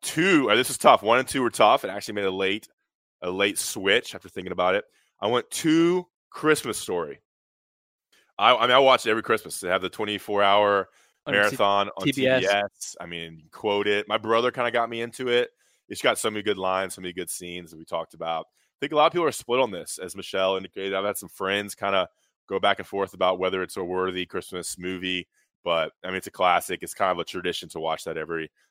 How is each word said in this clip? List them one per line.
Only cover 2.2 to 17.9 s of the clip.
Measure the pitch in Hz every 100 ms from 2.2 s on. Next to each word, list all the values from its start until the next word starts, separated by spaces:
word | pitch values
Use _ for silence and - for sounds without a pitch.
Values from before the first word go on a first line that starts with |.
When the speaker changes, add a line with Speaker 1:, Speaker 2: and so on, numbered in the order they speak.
Speaker 1:
a | 95
late, | 95 95 107 - _ _ _ _ -
a | 90
late | 95 101 90
switch | - 104 95 117 -
after | 95 92
thinking | 98 90
about | 90 90
it. | 101 - _ _ -
I | 104
went | 123 -
two | - 160 165 170 180 175 _ _
Christmas | - 156 147 120 -
Story. | - 90 76 69 _ _ _ _ _ _ _ _ _ _ _ -
I, | 110
I | 117
mean, | 123
I | 131
watch | 135 123
it | 113
every | 110
Christmas. | 110 110 82 -
They | 90
have | 92
the | 90
twenty-four | - 104 101 - 101
hour | 98 101 104 98 92 _ _ _ -
Speaker 2:
On |
T-, | 101
Speaker 1:
marathon | 104 - 101 101 101
on | - 95
Speaker 2:
T |
B | 131 127
S. | 131
Speaker 1:
T | 92
B |
S. | 101 101 - - -
I |
mean, | 87 85 82 80 _
quote | - 107 101 104
it. | 101 101
My | 107
brother | 110 113 123
kinda | 131 120
got | 120 117
me | 117
into | 117 123 127
it. | 120 120 _ _ _ -
It's | 104
got | 127 104
so | 110
many | 107
good | 104 95
lines, | 92 92 95
so | 95
many | 90
good | 90 87
scenes | - 87 87 82
that | 80
we |
talked | 80